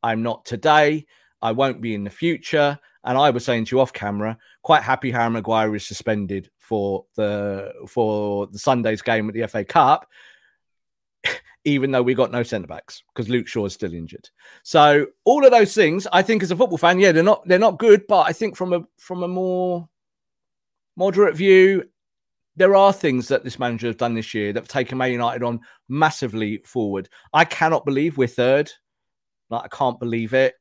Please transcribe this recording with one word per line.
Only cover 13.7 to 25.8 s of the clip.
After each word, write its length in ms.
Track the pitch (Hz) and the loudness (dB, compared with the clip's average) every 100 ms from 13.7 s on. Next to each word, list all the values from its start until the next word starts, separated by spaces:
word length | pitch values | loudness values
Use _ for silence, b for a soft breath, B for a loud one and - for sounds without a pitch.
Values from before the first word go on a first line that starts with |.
still 180 | - 95 | -6 -10
injured. 340 | 85 82 - _ _ b b | -10 -16 -18 _ _ b b
So 440 | - 165 147 147 147 _ | -2 4 6 4 0 _
all 200 | - 285 | 0 6
of 60 | 269 | 8
those 240 | 240 202 | 8 4
things, 320 | 220 170 175 196 | 2 2 0 0
I 100 | 180 | 0
think 200 | 190 220 | 2 0
as 80 | 180 | -2
a 60 | 175 | 0
football 220 | 247 170 | 0 2
fan, 200 | 170 185 | 2 4
yeah, 120 | 196 | 4
they're 100 | 160 | 4
not, 240 | 180 208 175 | 4 2 2
they're 120 | 180 | 4
not 200 | 220 175 | 4 2
good. 280 | 233 208 - | 6 6 6
But 200 | 196 156 | 2 2
I 40 | |
think 240 | 165 220 - | 0 -6 -6
from 160 | 185 | -4
a, 80 | 175 165 _ | -4 -6 _
from 240 | - 180 | -14 -8
a 60 | 175 | -6
more 600 | 180 185 185 180 175 165 _ _ _ _ _ _ _ _ _ _ - | -4 -4 -2 -4 -4 -10 _ _ _ _ _ _ _ _ _ _ -4
moderate 380 | 190 185 208 156 | -2 2 2 2
view, 480 | 196 190 190 196 - _ _ _ _ _ _ - | 6 8 8 4 -4 _ _ _ _ _ _ 2
there 180 | 185 | 4
are 180 | 196 196 | 6 6
things 360 | 196 160 127 120 | 4 -2 -2 -2
that 160 | 135 | -4
this 140 | 131 - | -4 -6
manager 300 | 123 117 120 | -6 -4 -6
has 80 | 110 | -4
done 180 | 120 | -4
this 180 | 117 107 | -4 -6
year 200 | 110 104 | -6 -4
that 80 | 104 | -6
have 80 | - | -6
taken 280 | 143 127 131 | -6 -6 -4
Man 160 | 127 | -4
United 300 | 123 120 123 | -2 -4 -4
on 180 | 120 120 b b | -6 -8 b b